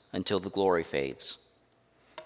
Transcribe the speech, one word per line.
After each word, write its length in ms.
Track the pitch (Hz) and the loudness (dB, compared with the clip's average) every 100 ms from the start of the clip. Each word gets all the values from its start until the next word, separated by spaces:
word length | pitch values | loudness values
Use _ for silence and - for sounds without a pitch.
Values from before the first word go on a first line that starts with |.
| - | -8
until 280 | 98 - 98 | -6 0 0
the 100 | 95 | 0
glory 340 | 98 95 87 | 2 4 4
fades. 540 | 80 71 67 64 - - - _ _ _ _ _ - - | 2 -2 -2 -4 -8 -10 -16 _ _ _ _ _ -20 -20